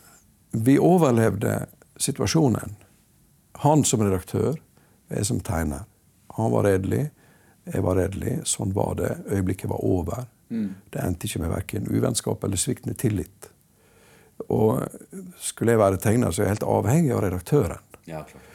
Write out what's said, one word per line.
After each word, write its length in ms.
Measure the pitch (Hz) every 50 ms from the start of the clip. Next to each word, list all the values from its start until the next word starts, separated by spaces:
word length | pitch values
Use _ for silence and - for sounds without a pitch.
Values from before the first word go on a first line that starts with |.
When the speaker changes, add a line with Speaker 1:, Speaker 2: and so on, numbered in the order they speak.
| - - - _ _ _ _ _ _ _ -
Speaker 1:
vi 240 | 117 107 131 139 139
overlevde 880 | - 160 180 180 160 135 120 113 113 110 98 101 - - 104 - - - - _ - _ _ -
situasjonen. 800 | - - 143 - 120 101 - 160 156 127 104 - - - 104 - - _ _ _ _ _ _ _ _ _ _ _ _ _ - - -
Han 180 | 139 156 147 117
som 220 | - - 107 107
redaktør, 480 | 101 95 90 - - - 101 101 120 156 156 - _ _ _ _ _ _ _ _ _
jeg 140 | - - 104
som 160 | - 120 101
tegner. 460 | - - 92 82 82 76 69 67 - - _ _ _ _ _ _ _ _ -
Han 160 | - 110 120
var 160 | 120 110 104 101
redelig, 420 | 95 92 95 95 113 117 143 151 - _ _ _ _ _ _ _ _ _ _
jeg 160 | 175 160 107
var 140 | 98 90 95
redelig, 460 | 95 87 - 98 - - 113 131 160 156
sånn 260 | - - - 110 98 95
var 180 | 104 113 - 95
det. 200 | 92 90 - - 170 -
Øyeblikket 440 | - 104 98 92 95 95 - - -
var 100 | - - -
over. 420 | 110 98 90 82 82 98 120 131 - _ _ _ _
Speaker 2:
Mm. 260 | 113 113 104 95 98 - - -
Speaker 1:
Det 80 | - 147
endte 260 | - 92 87 - - -
ikke 120 | - -
med 80 | 78 80
hverken 360 | 95 90 - - - - - -
uvennskap 520 | - 113 117 - 117 - - 110 110 - 101
eller 120 | 101 98
sviktende 400 | - - - 120 - - 113 110
tillit. 520 | - - 113 104 92 - - - _ - - _ _ _ _ _ _ _ _ _ _ _ - - - _ _ _ - - -
Og 320 | - 117 110 107 - - - - - - - - - - 185 - - -
skulle 340 | - - - - - 113 117
jeg 60 | 110
være 200 | 104 98 95 90
tegner, 320 | - 110 107 127 117 -
så 80 | 87 104
er 60 | 104
jeg 80 | 95 107
helt 140 | - - 113
avhengig 440 | 107 104 101 101 135 170 170 127
av 120 | 113 104 107
redaktøren. 580 | 92 90 90 - - 151 147 101 80 - - - _ - - _ 82
Speaker 2:
Ja, 140 | 80 78 76
klart. 200 | - - - - -